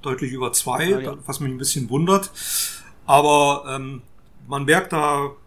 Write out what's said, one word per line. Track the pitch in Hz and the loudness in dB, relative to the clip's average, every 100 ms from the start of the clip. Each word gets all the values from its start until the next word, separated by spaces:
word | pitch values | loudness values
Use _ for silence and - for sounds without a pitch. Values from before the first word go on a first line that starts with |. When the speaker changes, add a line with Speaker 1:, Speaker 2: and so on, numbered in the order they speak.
Speaker 1:
deutlich | 139 131 139 | -6 -4 -4
über | 131 127 | -4 -4
zwei, | - - 127 | -2 -2 -2
Speaker 2:
Ja, | 170 - | 0 0
ja. | 131 | -2
Speaker 1:
da-, | 143 143 | -10 -10
was | 135 | -6
mich | 139 | -6
ein | 127 | -4
bisschen | 135 - 120 | -4 -4 -2
wundert. | 135 170 196 190 - - - - - - - | 0 4 2 2 -12 -6 -4 -4 -8 -18 -20
Aber, | - 139 147 147 143 143 - | 4 4 6 6 4 2 -4
ähm, | 135 135 135 - - _ - 123 | -8 -8 -14 -16 -20 _ -20 -10
man | 135 | -6
merkt | 143 165 185 | 2 2 2
da | 160 151 143 143 139 | -2 0 0 -2 -8